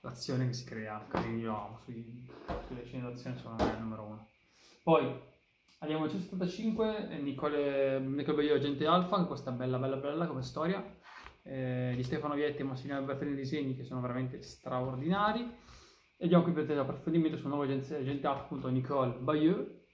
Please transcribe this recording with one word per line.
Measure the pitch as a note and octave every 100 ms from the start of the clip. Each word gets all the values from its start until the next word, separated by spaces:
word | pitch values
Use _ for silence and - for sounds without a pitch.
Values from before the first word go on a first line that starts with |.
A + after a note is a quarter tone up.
l'azione | B2+ - - B2+ B2+
che |
si | B2 -
crea. | A2+ G#2+ G#2+ -
Quindi | - A2+ A2+
io | A2+ G#2+
amo, | G2+ A2
sui, | - A2+ A2+ B2 B2+ - - - -
sulle | B2 A#2+
scene | C3
d'azione | B2 B2 B2+ B2+
sono | A#2+ A2+
il | - A2
numero | A2+ A2
uno. | G#2+ A2 - _ _ _ - -
Poi | - D#3 B2 - - _ _ _ _ _
abbiamo | D3+ D#3 D#3
il |
centosettantacinque, | F#3+ - F#3 F3+ - A3 G#3+ A3 G#3+ -
eh, | D#3+
Nicole, | C#3+ C3 D3 D3 C#3+ C#3 C3+ C3+
Nicole | C3+ C#3 C#3 D3
Baio, | D3 C#3+
Agente | C#3+ C3+ D3+
Alfa, | F3+ F3+ G3+
questa | F3 C3 -
bella, | B2 B2+ B2+
bella, | C3+ C3+
bella | C#3+ D#3 E3+
come | C3
storia, | B2+ D3+ E3 G3 A3 - - - - -
eh, | - C3 B2+ B2+ B2+ B2
di |
Stefano | B2 D#3 D3 C#3+
Vietti | D3 D3
e | C3+
Massimiliano | B2+ D3 C#3 C3+
Bertolini | C3 D3 C#3
disegni, | C3+ D3+ C3+ C3
che |
sono | B2 B2+
veramente | B2 B2 B2+ C3+
straordinari. | - - B2+ B2+ C3 B2+ D3+ G3 G#3 A3+ A#3+ - - - - - _ _
E | F3
abbiamo | F3+
qui | E3
per | D3+ C#3
te | C#3+
l'approfondimento | C3 - - E3 D#3+ C#3
sul | C#3
nuovo | C#3+
Agente, | C#3 C3+ B2+ D3+
Agente | C3 C#3+ D3
Alfa, | C3
appunto, | - C#3 B2+
Nicole | C3 B2+ C#3 B2+ A#2+
Baio | C3 D3+ D#3 G#3 - - _